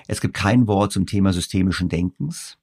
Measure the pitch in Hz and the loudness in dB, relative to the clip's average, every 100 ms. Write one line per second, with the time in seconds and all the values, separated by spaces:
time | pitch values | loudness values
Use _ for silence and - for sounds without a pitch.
0 | - - 92 - 104 120 113 101 101 98 | -10 -6 -4 -2 2 4 4 4 2 0
1 | 87 101 98 90 - 98 92 85 92 85 | -2 2 2 2 -2 0 0 0 -2 -2
2 | 90 - 143 170 - - | -2 -4 -8 -8 -14 -20